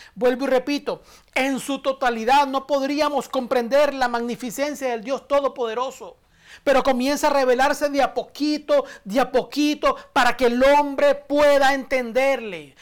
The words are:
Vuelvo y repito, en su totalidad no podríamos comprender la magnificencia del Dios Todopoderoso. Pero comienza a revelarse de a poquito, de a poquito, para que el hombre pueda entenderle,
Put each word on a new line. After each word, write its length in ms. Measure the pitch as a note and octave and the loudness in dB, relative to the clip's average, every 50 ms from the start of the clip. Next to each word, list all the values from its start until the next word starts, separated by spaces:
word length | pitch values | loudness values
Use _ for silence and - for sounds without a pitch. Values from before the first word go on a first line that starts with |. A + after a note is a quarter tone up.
| - - _ | -20 -20 _
Vuelvo 320 | F#3+ A#3+ B3 B3+ A#3+ C4+ | -2 0 0 0 0 -2
y 20 | C4 | 0
repito, 540 | C4 B3+ B3+ C#4+ C#4+ C#4+ - - F3+ - _ _ - - _ _ - | 0 0 0 -2 -4 -4 -4 -6 -8 -8 _ _ -20 -20 _ _ -4
en 260 | D4 C4 C#4 C4+ A#3+ | -4 -2 -2 -2 -4
su 220 | - - C#4 C4+ - | -6 -6 -6 -6 -4
totalidad 640 | C4+ C4 C4 C4+ B3 A#3 A3+ A3 A3+ C4+ D4 C#4+ | -4 -4 -2 -2 -2 -2 -2 0 2 2 4 2
no 200 | C4 C4+ C4+ C4+ | 2 -2 -4 -4
podríamos 640 | - D4 C#4 C4+ C#4 D4 C#4+ D4+ D4 D4 C4 - - | -2 -2 0 0 -2 -2 -2 -2 0 -2 -4 -4 -4
comprender 640 | - C4 A#3+ A3 C4 B3 A#3+ A3+ C4 C#4+ D4+ C#4+ C4+ | -4 -4 -2 0 0 -2 0 2 2 2 2 2 0
la 160 | C4+ B3+ A#3+ | -2 -2 -2
magnificencia 800 | A#3+ A#3 A#3+ A#3+ A#3 - B3+ A#3+ F3 C4+ C#4 D4 C#4+ - C#4 B3+ | -2 -4 -4 -6 -6 -8 -8 -8 -6 -6 -6 -6 -6 -6 -6 -6
del 160 | A#3 A#3 G3+ | -6 -6 -6
Dios 240 | B3+ C#4 A#3+ - - | -6 -8 -8 -4 -2
Todopoderoso. 880 | C#4+ C#4+ C#4 C4+ C#4 C#4 A#3+ A3+ A3 A#3+ B3 - - - A3 F3 - _ _ _ _ _ _ - - - - | 0 0 0 -2 -4 -4 -6 -4 -4 -4 -6 -6 -8 -12 -18 -20 -20 _ _ _ _ _ _ -20 -20 -4 0
Pero 180 | C#4+ C#4 C4 B3 | 2 2 4 4
comienza 440 | C4 B3+ A#3+ B3 C#4 D4 C#4+ D4 | 2 0 0 0 0 0 0 2
a 60 | D4+ C#4+ | 2 2
revelarse 580 | C#4 C4 B3+ B3 B3 C4+ C#4+ C#4+ C#4+ D4+ C#4+ | 2 2 2 2 2 2 0 0 0 -2 -2
de 120 | C#4 C#4 B3+ | 0 0 0
a 120 | - - | 0 -2
poquito, 720 | F4 - - - - C#4+ D4+ D4+ D4 D4 - D4 C#4+ C4+ - - - - | -4 -8 -8 -6 -4 -2 -2 -2 -2 -2 0 0 0 0 -2 -8 -16 -10
de 160 | G3 G3 C4+ | -4 -2 -2
a 100 | B3 C4 | 0 0
poquito, 640 | C4 B3 - - - C#4 D4 D4 D4+ - - C#4 - - - - - | 0 -2 -2 -2 -2 -2 -2 -2 0 0 -2 -2 -2 -2 -6 -4 -2
para 240 | C#4 B3 A#3+ A#3 | 0 0 0 0
que 100 | - C4 | 0 0
el 160 | A#3 A#3+ B3 C4 | 0 2 4 4
hombre 520 | C#4 C#4+ C#4+ D4 C#4+ C#4 C4+ D4 C#4+ C4+ | 6 6 4 4 2 0 2 2 2 2
pueda 600 | C#4+ - - C#4 D4 D4 C#4+ C#4+ C#4 C#4 C#4 C#4 | 0 -2 -2 2 4 6 6 6 6 4 4 2
entenderle, 1000 | C4+ B3+ - C4+ C4 B3 A3+ G#3 B3+ C4+ C#4 C#4 C4 A3+ G#3+ F3+ D#3+ D3 C#3 _ - | 0 -2 -2 -2 -2 -2 -2 -2 0 2 2 0 -2 -4 -8 -12 -12 -14 -18 _ -20